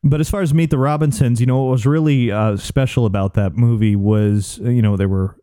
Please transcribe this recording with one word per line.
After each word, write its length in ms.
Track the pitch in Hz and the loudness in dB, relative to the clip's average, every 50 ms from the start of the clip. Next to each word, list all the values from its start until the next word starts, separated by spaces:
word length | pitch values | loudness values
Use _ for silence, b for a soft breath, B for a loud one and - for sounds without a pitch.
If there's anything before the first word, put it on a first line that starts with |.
| - | 2
But 160 | 151 139 151 | 0 0 0
as 100 | 156 - | 0 -2
far 120 | - 202 190 | -2 -4 -2
as 100 | 156 143 | 0 0
Meet 160 | 160 165 151 | 0 0 0
the 80 | 165 135 | 0 0
Robinsons, 600 | 131 143 151 151 156 151 127 - 139 123 120 113 | 0 0 0 0 0 -2 0 0 0 0 2 0
you 80 | 123 127 | 0 0
know, 160 | 127 131 135 | 0 0 0
what 80 | 131 | 0
was 160 | 131 127 104 135 | 0 0 0 0
really, 440 | 147 160 160 151 143 135 120 117 | 0 2 2 2 2 2 0 0
uh, 260 | 101 107 110 110 104 98 | 0 0 0 0 -2 -2
special 500 | - - - 139 135 127 - 135 120 110 | -6 -4 -2 -2 -2 0 0 0 0 0
about 260 | 95 101 98 98 - | 0 0 -2 -2 0
that 220 | - 101 95 - - | 0 -2 -2 0 0
movie 380 | 120 117 117 110 110 107 104 | 0 0 2 2 2 2 2
was, 640 | 101 98 104 107 107 104 104 104 104 98 - - - - | 2 2 2 2 2 2 2 0 0 -2 -4 -10 -8 -4
uh, 60 | 120 | -2
you 140 | 123 123 110 | 0 2 2
know, 120 | 107 104 | 0 0
there 140 | 95 98 98 | 0 0 0
were, 260 | 95 95 95 98 - _ | 0 -2 -2 -4 -6 _